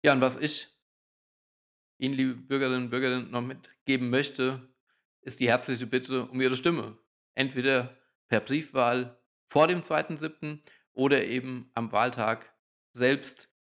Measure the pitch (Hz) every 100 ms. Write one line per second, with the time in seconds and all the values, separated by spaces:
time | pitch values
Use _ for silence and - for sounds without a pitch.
0 | 147 135 131 123 151 - - _ _ _
1 | _ _ _ _ _ _ _ _ _ _
2 | 135 135 131 120 - 139 135 127 123 123
3 | 131 127 117 123 120 135 - _ - 131
4 | 123 127 139 - 131 131 127 _ _ _
5 | _ _ - 117 120 123 - 123 117 127
6 | 127 131 120 127 131 127 170 170 107 107
7 | _ _ _ - 131 127 127 135 123 -
8 | _ _ _ 113 - 139 156 135 120 127
9 | 123 - _ _ _ - 160 180 - 156
10 | 160 156 156 156 151 151 - _ _ -
11 | 135 135 90 123 127 127 113 - 117 107
12 | 120 120 110 110 - _ _ _ _ 117
13 | 123 139 - - - _